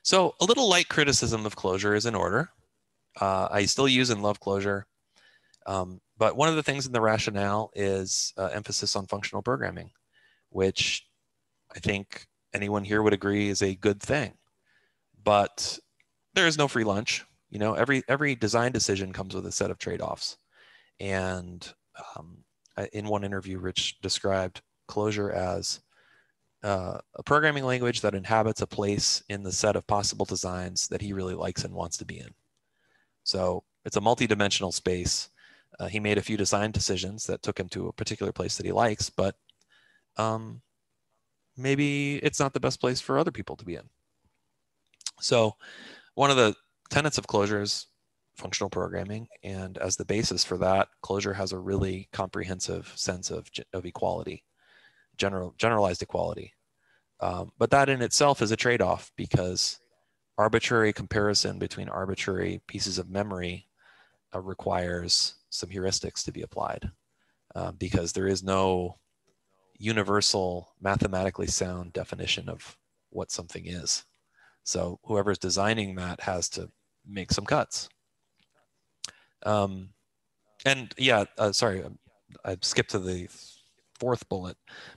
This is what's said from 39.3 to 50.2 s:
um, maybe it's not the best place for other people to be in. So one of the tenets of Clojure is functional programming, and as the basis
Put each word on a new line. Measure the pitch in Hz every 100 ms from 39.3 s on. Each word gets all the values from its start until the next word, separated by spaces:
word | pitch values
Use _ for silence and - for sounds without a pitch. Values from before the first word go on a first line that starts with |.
| - _ _ _ _ _ _ _ -
um, | 110 113 110 117 - _ _ _ _ _ _ _ _ -
maybe | 131 139 147 143 143 143
it's | - -
not | 139
the | 131
best | 131 -
place | 127 127
for | - 135
other | 170
people | - - -
to |
be | 92 82
in. | - _ _ _ _ _ _ _ _ _ _ _ - -
So | - 120 110 - - - - - - -
one | 139
of | -
the | 110 - _ _ _
tenets | 135 151 -
of | -
Clojure | 107 101 104
is | 101 - - _ _ _ _ -
functional | 95 - 101
programming, | 92 90 92 95 107 117 -
and | 101 95 92 92
as | 92 -
the |
basis | - 101